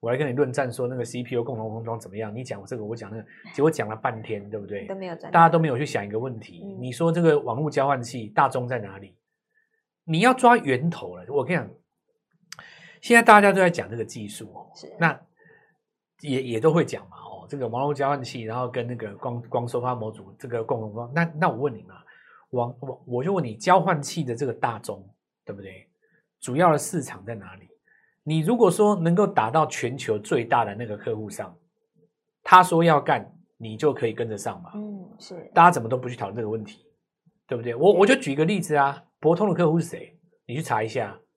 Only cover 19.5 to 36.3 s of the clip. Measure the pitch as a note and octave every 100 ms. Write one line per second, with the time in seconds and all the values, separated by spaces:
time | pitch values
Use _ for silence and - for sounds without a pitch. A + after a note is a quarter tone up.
19.5 | B2 A#2+ B2 B2 B2 A2 A2 G2 - C3
20.5 | A#2 A2+ A#2+ G#2+ G#2 A#2+ D3 E3+ D3+ F3
21.5 | A#2 C#3+ G#2+ - - _ - _ - _
22.5 | B2 A#2+ B2 C3+ - - A#2+ D3+ G3 B2
23.5 | G#2+ - F#3 E3+ D#3+ C#3 - B2+ A#2 C3+
24.5 | A2+ C3 A2 - G2 F#2+ _ _ _ -
25.5 | G2+ F#2+ F#2+ _ _ _ _ _ _ -
26.5 | C3 F3+ D3 - F3 B2 - G2+ A2+ F#2+
27.5 | F#2 _ _ _ _ _ _ - D#3+ D#3
28.5 | A#3+ G3+ E3+ G#3 G3 E3 F3 G3+ - A2
29.5 | D3+ D#3 - A#2+ C3+ - G#2 - C#3+ A#2
30.5 | B2+ G#2+ G2+ A#2 G#2 - G#2+ G#2+ - F#2+
31.5 | F2 _ _ _ _ _ _ _ _ -
32.5 | F#3 F3 E3 E3+ D3+ C#3 C3 G2+ - _
33.5 | _ A2+ A2 A2+ F#2+ A#2 G#2+ A2 G#2 A#2
34.5 | F2+ - G#3+ G#3+ G3+ F3+ - - E3+ -
35.5 | - F3 E3 A2+ B2+ B2 A#2+ G2+